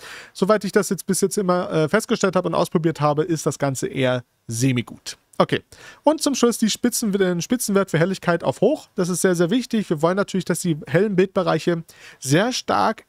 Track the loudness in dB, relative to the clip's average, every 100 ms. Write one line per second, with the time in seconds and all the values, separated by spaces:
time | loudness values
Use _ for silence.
0 | -16 -20 -20 -4 0 2 2 0 0 -4
1 | -2 0 0 0 0 0 0 0 2 0
2 | 0 0 0 0 0 0 0 0 0 0
3 | 0 0 0 0 -2 -2 -2 -2 -4 0
4 | 0 0 -4 _ -10 0 2 0 -2 -10
5 | -16 -16 _ -2 0 0 -6 -20 -20 -2
6 | 0 2 0 2 0 2 -2 0 -2 -2
7 | -2 0 0 0 -2 -4 0 0 0 0
8 | 0 0 -2 0 -2 0 2 0 -6 -4
9 | -4 0 0 2 2 0 0 -4 -2 0
10 | 0 0 -2 -4 -2 -4 -2 -4 0 2
11 | 2 2 2 0 0 0 0 -2 -6 -20
12 | -20 -12 0 2 2 -2 -2 0 0 -2